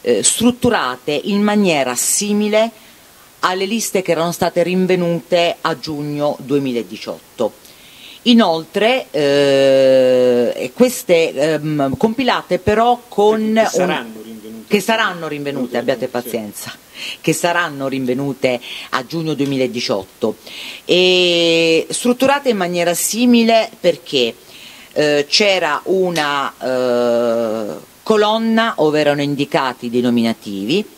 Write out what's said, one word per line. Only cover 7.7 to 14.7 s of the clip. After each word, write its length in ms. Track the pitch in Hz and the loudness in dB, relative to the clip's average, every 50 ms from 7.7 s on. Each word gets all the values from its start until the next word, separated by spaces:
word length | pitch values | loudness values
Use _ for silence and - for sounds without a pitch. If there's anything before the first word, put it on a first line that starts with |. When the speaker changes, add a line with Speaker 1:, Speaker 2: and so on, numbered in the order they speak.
| - - - - - - - - - - - | -20 -20 -20 -20 -20 -20 -20 -20 -20 -4 2
Speaker 1:
Inoltre, 760 | 233 247 226 220 180 160 165 156 - - 202 202 226 262 254 - - | 4 6 6 6 4 0 -2 -4 -6 -4 0 2 2 0 0 -4 -4
eh, 1400 | - 156 147 139 139 143 143 139 135 135 135 135 135 135 135 131 131 131 127 127 127 127 127 123 123 120 120 107 - | -2 0 2 2 4 4 4 4 4 4 4 4 4 4 4 6 6 6 4 4 4 4 4 4 4 2 2 0 -2
e 160 | - 101 131 - | -4 -8 -8 2
queste, 580 | - 240 254 - - - - 175 165 165 147 | 2 2 2 2 -4 0 2 2 4 2 0
ehm, 640 | - 131 143 160 156 147 147 156 151 147 139 135 127 | 0 0 0 0 0 -2 -2 -2 -2 0 0 -2 0
compilate 600 | - - 220 220 - 262 240 196 165 - - 185 | 0 0 0 0 0 0 0 0 -2 -2 -2 -4
però 440 | 175 - 208 214 220 226 240 247 240 - | -2 0 0 2 2 4 2 2 0 -4
con 460 | - - 202 208 208 220 220 220 220 220 | -6 0 2 4 4 4 2 0 0 2
Speaker 2:
Che 60 | 226 | 2
Speaker 1:
un 80 | 220 - | 2 2
Speaker 2:
saranno 520 | - 185 185 185 156 143 120 113 - 110 107 | 2 0 0 0 -2 -4 -6 -10 -14 -16 -16
rinvenute. 440 | 226 226 220 202 220 - 113 - | -16 -16 -16 -16 -16 -16 -18 -4
Speaker 1:
che 120 | - | -2